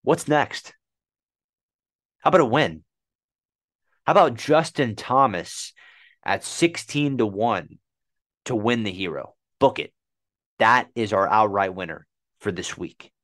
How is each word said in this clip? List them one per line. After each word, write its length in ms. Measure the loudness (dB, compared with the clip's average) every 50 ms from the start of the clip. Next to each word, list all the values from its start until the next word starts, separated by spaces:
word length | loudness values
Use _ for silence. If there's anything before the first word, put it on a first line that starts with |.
What's 260 | _ 0 0 0 0 0
next? 460 | 0 0 0 -2 -6 -16 -16 -18 -20 _ _ _ _ _ _ _ _ _ _ _ _ _ _ _ _ _ _ _ _ _ _ _ _ _ _ _ _ _
How 100 | 0 4
about 140 | 4 4
a 20 | 4
win? 400 | 4 4 2 2 0 -2 -10 _ _ _ _ _ _ _ _ _ _ _ _ _ _ _ _ _ _ _ _ _ _ _ _ _
How 40 | 2
about 220 | 4 6 4 4 2
Justin 640 | -4 0 2 2 2 2 0 _ -2 -2 -2 -4
Thomas 760 | -8 -4 0 4 4 4 4 2 -4 -8 -10 -14 -14 -14 -16 _ _ -20 -20 _ _ _ _ _ _
at 220 | _ -4 -4 -4 -4
sixteen 720 | -10 -2 0 0 0 0 -4 -14 -8 -4 -4 -2 -2 0
to 80 | -2 -2
one 540 | -2 -2 -4 -2 -2 -2 -4 -6 -10 -20 _ _ _ _ _ _ _ _ _ _ _ _ _ _
to 100 | -6 -4
win 280 | -2 0 0 0 0
the 100 | -2 -6
Hero? 420 | -6 -6 -8 -6 -6 -8 -12 -14 _ _ _ _ _ _
Book 200 | 2 2 2 0
it. 160 | -10 -10 _ _ _ _ _ _ _ _ _ _ _ _ _ 2
That 300 | 4 4 4 4 2 _ _
is 200 | -6 -4 0 0
our 120 | 0 2
outright 480 | 2 2 2 2 2 2 -2 -2 -2 -4
winner 320 | -8 -10 -10 -10 -14 _ _ _ _ _ _ _ _
for 120 | -8 -8
this 240 | -6 -6 -10 -12 -10
week. 340 | -10 -12 -12 _ _ -20 _ _ _